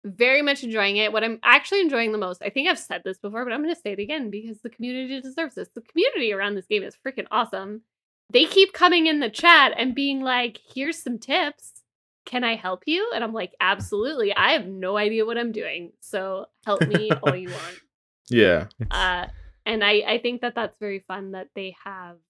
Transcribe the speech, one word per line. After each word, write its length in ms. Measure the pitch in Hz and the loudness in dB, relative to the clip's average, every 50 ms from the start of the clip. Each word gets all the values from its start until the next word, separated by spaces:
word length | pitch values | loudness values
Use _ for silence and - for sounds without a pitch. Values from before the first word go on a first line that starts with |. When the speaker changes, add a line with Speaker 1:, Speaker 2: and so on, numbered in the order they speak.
| - | -12
Speaker 1:
Very 380 | 208 185 196 240 254 269 285 | -14 0 2 4 4 4 4
much 220 | 294 285 277 277 269 | 4 2 -2 -2 -4
enjoying 320 | 233 220 220 - - 202 | -4 0 0 0 2 2
it. 160 | - 320 214 | 0 0 2
What 100 | 214 220 | 2 0
I'm 160 | 220 226 226 226 - | 0 0 -4 -2 4
actually 360 | - 247 294 285 - 392 403 | 4 4 4 4 0 0 0
enjoying 300 | 370 311 277 240 233 220 | 2 2 0 0 0 0
the 60 | 214 214 | -2 -2
most, 240 | 190 185 180 - | -4 -6 -8 -6
I 80 | - 202 | -8 -6
think 180 | 208 262 285 370 | -4 -2 0 0
I've 100 | 339 - | -2 -2
said 240 | - - 170 175 - | -4 -8 -10 -6 -6
this 140 | 185 190 _ | -8 -10 _
before, 260 | - 202 208 226 254 | -10 -10 -8 -6 -6
but 80 | 247 | -6
I'm 100 | 226 277 | -6 -4
gonna 140 | 302 320 349 | -4 -4 -6
say 160 | - _ 214 | -4 _ -8
it 60 | 202 196 | -6 -6
again 300 | 202 214 302 311 254 208 | -6 -6 -6 -6 -6 -6
because 300 | 196 208 220 226 220 208 | -8 -10 -10 -12 -16 -12
the 80 | - 247 | -14 -14
community 500 | - - 226 247 247 254 262 254 269 269 | -12 -10 -10 -8 -6 -8 -8 -8 -8 -10
deserves 340 | 262 262 262 330 330 285 - | -10 -10 -6 -6 -6 -6 -6
this. 140 | - 175 _ _ | -12 -12 _ _
The 60 | 240 | -18
community 520 | 220 _ _ 320 392 554 605 370 247 214 | -20 _ _ 2 2 2 2 0 -2 -2
around 240 | 202 190 196 202 208 | 0 -2 -2 -2 -4
this 100 | 190 185 | -6 -4
game 160 | _ 214 208 | _ -2 -2
is 140 | 190 240 - _ _ | -2 -6 -14 _ _
freaking 200 | 269 262 - 202 - | -8 -8 -8 -8 -2
awesome. 520 | 214 220 220 220 - 190 190 196 208 220 _ _ _ _ _ _ _ _ _ _ | -2 -2 -2 -2 -4 -10 -8 -10 -12 -14 _ _ _ _ _ _ _ _ _ _
They 160 | - 254 311 | 6 6 6
keep 260 | - - 381 381 381 | 6 6 6 6 6
coming 340 | - - 349 359 359 339 320 | 6 4 4 6 6 6 4
in 140 | 320 311 294 | 4 2 2
the 100 | 277 214 | 0 -2
chat 420 | - - - 339 339 311 277 240 - | -4 4 8 10 10 10 8 6 4
and 180 | - 254 262 233 | 0 -2 -2 0
being 280 | 277 277 277 269 269 | -2 -2 -2 -2 -2
like, 360 | 262 254 254 247 240 240 - - _ _ - | -2 0 0 0 -2 -2 -6 -12 _ _ -8
"Here's 260 | 254 269 302 311 - | -6 -4 -4 -6 -6
some 180 | - 269 247 220 | -6 -8 -8 -8
tips. 640 | - - 277 370 339 294 294 _ - - _ - _ _ _ _ _ _ _ _ _ | -4 -2 0 0 0 -2 -6 _ -20 -20 _ -20 _ _ _ _ _ _ _ _ _
Can 160 | - - 247 | -6 -4 -2
I 140 | 240 233 226 | -2 -2 -4
help 260 | - - 185 185 180 _ | -4 -4 -6 -6 -4 _
you?" 260 | 302 311 359 415 480 - | -2 -2 -2 -2 -2 -4
And 80 | 226 | -4
I'm 100 | 226 220 | -4 -4
like, 220 | 220 220 180 180 - _ | -6 -6 -8 -8 -4 _
"Absolutely. 760 | 185 185 202 196 208 - 214 202 220 277 320 269 220 185 196 | 0 0 2 0 -2 -4 -2 -2 -2 -2 -2 -2 -2 0 2
I 180 | - 185 233 311 | 2 4 4 4
have 120 | 302 190 | 2 -2
no 300 | 185 196 190 180 185 202 | -6 -10 -6 -4 -2 -2
idea 280 | 208 214 208 220 226 214 | 0 0 0 0 0 -2
what 140 | 220 233 233 | -2 -2 -4
I'm 140 | 240 233 | -4 -4
doing. 400 | 208 208 170 165 143 170 175 170 _ _ | -6 -6 -6 -8 -8 -10 -12 -16 _ _
So 460 | - - - 196 190 190 190 190 208 _ _ _ _ | -16 -8 -8 -6 -6 -6 -8 -8 -10 _ _ _ _
help 140 | 220 202 190 175 135 | -2 2 2 2 2
me 240 | 208 196 214 214 214 214 | 2 0 2 0 0 2
all 140 | - 196 180 | 2 -2 -2
you 140 | 185 185 180 | -2 -6 -10
want." 280 | 175 - - 175 180 - | -10 -10 -12 -14 -16 -18
Speaker 2:
<laughs> 0 | _ _ _ _ _ _ _ _ _ - | _ _ _ _ _ _ _ _ _ 2
Yeah. 360 | 123 117 104 92 87 80 92 - _ - | 4 6 6 6 6 2 0 -6 _ -8
Speaker 3:
It's 160 | 113 - - | -6 -4 -2
Speaker 1:
Uh, 320 | - 190 185 180 180 180 - - - - - _ _ _ | 0 0 0 -2 -2 -6 -10 -14 -18 -20 -20 _ _ _
and 180 | - 220 220 | -4 -2 2
I, 200 | 202 202 214 208 - | 2 4 4 2 2
I 120 | - 220 240 | 0 -2 -2
think 240 | 233 240 240 240 | -2 -4 -4 -4
that 120 | - 240 - | -6 -6 -4
that's 220 | 240 220 220 _ _ | -6 -8 -8 _ _
very 200 | 214 208 196 196 _ - | -10 -8 -8 -10 _ -12
fun 220 | 185 202 196 190 | -12 -10 -10 -12
that 160 | 190 185 - _ _ | -12 -12 -14 _ _
they 200 | 202 196 185 180 _ | -12 -12 -12 -14 _
have 360 | - 202 196 185 180 175 175 170 165 | -16 -14 -14 -14 -16 -18 -20 _ _